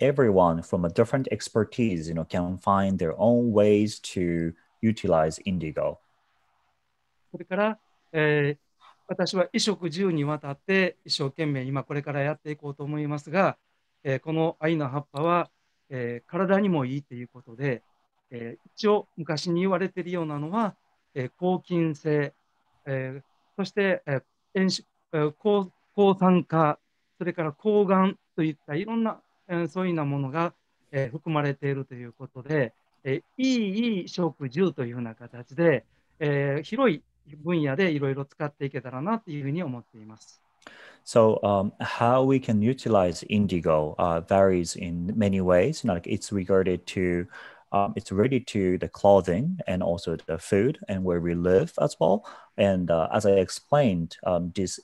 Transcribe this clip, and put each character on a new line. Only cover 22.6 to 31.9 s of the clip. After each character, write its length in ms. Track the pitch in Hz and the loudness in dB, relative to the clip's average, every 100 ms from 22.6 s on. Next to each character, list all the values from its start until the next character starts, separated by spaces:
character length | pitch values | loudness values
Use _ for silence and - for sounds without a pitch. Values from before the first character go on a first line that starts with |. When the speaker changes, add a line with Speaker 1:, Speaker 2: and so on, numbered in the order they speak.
| _ _ | _ _
Speaker 2:
え 380 | - 135 131 139 | -8 -6 -6 -12
ー、 0 | - _ _ - | -18 _ _ -8
そ 80 | |
し 80 | 190 | -6
て、 300 | - 196 180 - | -2 0 0 -2
え 100 | 135 | -4
ー、 60 | - _ _ | -6 _ _
炎 160 | 196 190 | 0 0
症、 120 | 180 - _ _ | 0 -8 _ _
え 20 | 160 | -2
ー、 160 | 151 147 | -2 0
抗-、 340 | 214 202 190 - _ - | 0 2 0 -8 _ 2
抗 180 | 202 | 4
酸 300 | 190 185 180 | 6 6 6
化、 340 | 156 160 156 151 _ _ _ - | 4 2 2 0 _ _ _ -10
そ 80 | |
れ 80 | 175 | -6
か 100 | 170 | -4
ら 100 | 156 | -6
抗 340 | 147 214 208 196 | -4 0 2 4
が 160 | 190 | 4
ん 160 | 190 196 _ - | 2 0 _ -4
と 60 | |
い 80 | 160 | -4
っ 60 | 147 - | -4 -6
た 80 | |
い 100 | 147 | -6
ろ 100 | 208 | -4
ん 80 | 226 | -2
な、 180 | 220 - _ _ - | -2 -4 _ _ -8
え 60 | |
ー、 140 | 175 170 | -4 -4
そ 140 | 185 | -4
う 20 | |
い 80 | 185 | -2
う 20 | |
よ 0 | |
う 20 | 170 | -2
な 80 | |
も 140 | 143 143 | -2 -2
の 100 | 135 | -4
が、 220 | 147 170 - _ _ _ | -2 -4 -6 _ _ _
え 140 | 143 135 | -6 -4
ー、 40 | |
含 240 | 135 - | -6 -4
ま 60 | 151 | -2
れ 140 | 143 | -2
て 160 | 139 143 | -2 -4
い 40 | |
る 120 | 139 | -6
と 80 | 139 | -8